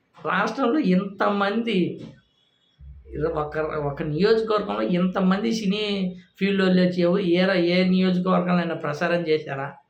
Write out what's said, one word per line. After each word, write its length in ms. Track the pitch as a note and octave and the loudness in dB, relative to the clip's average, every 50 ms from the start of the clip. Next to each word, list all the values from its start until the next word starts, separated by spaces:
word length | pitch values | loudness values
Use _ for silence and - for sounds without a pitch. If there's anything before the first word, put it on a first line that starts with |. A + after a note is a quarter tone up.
| _ _ _ - - | _ _ _ -10 -6
రాష్ట్రంలో 540 | D#3 F3 F#3 G#3 A3+ A3 C#4 C4+ A#3 A#3 D#4 | -2 -2 0 -2 -2 -2 -2 0 0 0 2
ఇంతమంది, 1200 | - F#3 F3+ F#3+ G3+ G3 - - G#3 G#3 G#3 G3+ G3+ G3+ G#3 A#3 A#3 A#3 G#3 F3+ E3+ C3+ - - - - - - _ _ _ _ _ _ _ _ _ _ _ - - - - - - - - C3+ D3 E3 D#3 | 2 2 2 2 0 -2 -4 -2 0 0 0 0 0 0 0 -2 -2 0 0 0 0 0 -2 -8 -14 -18 -20 -20 _ _ _ _ _ _ _ _ _ _ _ -20 -20 -20 -20 -20 -18 -14 -8 -4 -4 -2 -2
ఒక, 240 | D3+ D3 D3 - D3+ | -4 -4 -4 -4 -4
ఒక 460 | D#3 D#3 - D#3 D3 C#3+ C#3 - E3 | -4 -4 -4 -4 -4 -4 -4 -4 -4
నియోజకవర్గంలో 800 | D#3 D3 D#3 F#3+ G#3+ A3+ A3 A3 - G#3+ G#3 F#3+ G3+ G#3 G#3+ | -4 0 2 2 4 4 2 2 0 0 -2 -2 -2 -4 -2
ఇంతమంది 720 | A3 G#3+ F3+ F3 F3+ F#3 F#3 G3+ F#3+ F#3 F#3+ G#3 A3+ A#3 | -2 0 0 0 0 0 0 0 2 2 2 2 0 -2
సినీ 640 | A3+ A3+ G#3+ F#3+ G3 G#3+ G#3+ G#3 G3+ G3 F#3 F3+ F3+ - - _ _ - | -2 -2 -2 -2 -2 -2 -2 -4 -4 -2 -4 -4 -6 -10 -16 _ _ -2
ఫీల్డ్ 220 | F#3+ G3 G3+ F#3+ | -2 0 2 2
వాళ్ళు 200 | F#3+ F#3 F#3 F3+ | 2 4 4 4
వచ్చి 200 | F3+ F3+ F3+ F3+ | 4 2 2 2
ఎవ-, 180 | F3 E3+ F3 G#3 | 2 2 2 2
ఏ 260 | G#3+ F3 E3+ F3+ F#3 | 2 2 2 2 2
ర-, 120 | F#3+ G3 F3+ | 2 2 2
ఏ 320 | E3+ F3 F3 F#3 F#3 F#3 | 2 2 2 2 4 4
నియోజకవర్గంలో 680 | F#3 F#3 F#3 F#3 F3+ F3+ F3+ F#3 F#3 F3+ F3+ F3+ F3+ F3 | 4 4 2 2 2 0 2 2 2 2 2 2 0 0
అయినా 180 | E3+ E3 D#3+ | 0 -2 -4
ప్రసారం 520 | D#3 - D3 D3 - F3 E3+ E3+ F3 E3+ D#3 | -4 -4 -4 -4 -2 0 0 0 0 0 0
చేశారా? 460 | D#3 D#3 D3+ - C#3 C3+ C#3 C#3+ C#3+ - _ | 0 0 -2 -4 -8 -8 -8 -8 -10 -16 _